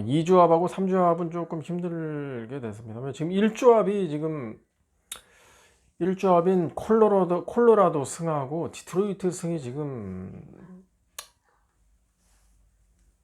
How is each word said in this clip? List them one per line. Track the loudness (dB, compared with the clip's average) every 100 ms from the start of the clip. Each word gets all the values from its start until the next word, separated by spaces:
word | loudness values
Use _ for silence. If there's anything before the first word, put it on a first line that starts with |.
이 | -2 0
조합하고 | 4 6 6 4 2
삼 | -2 -2
조합은 | 2 2 0 -2
조금 | -8 -8 -8
힘들게 | -8 -6 -6 -6 -8 -8 -8 -10 -10 -10
됐습니다. | -10 -10 -12 -10 -10
지금 | -6 -4
일 | 0 0
조합이 | 4 6 6 4 0 -2
지금, | -4 -4 -6 -8 -12 _ _ _ _ -20 -20 _ _ _ _ _ _ _ -6
일 | -4 0
조합인 | 2 4 4 2 0 -4
콜로라도, | 2 4 6 4 2 0 -2
콜로라도 | 2 6 6 6 2
승하고 | -4 -6 -4 -4 -4 -6 -6
디트로이트 | -10 -8 -2 -2 -2 -4
승이 | -4 -6 -6
지금 | -6 -8 -8 -8 -10 -10 -12 -14 -18 -20 -20 -20 _ _ _ -20 -20 _ _ _ _ _ _ _ _ _ _ _ _ _ _ _ _ _ _ _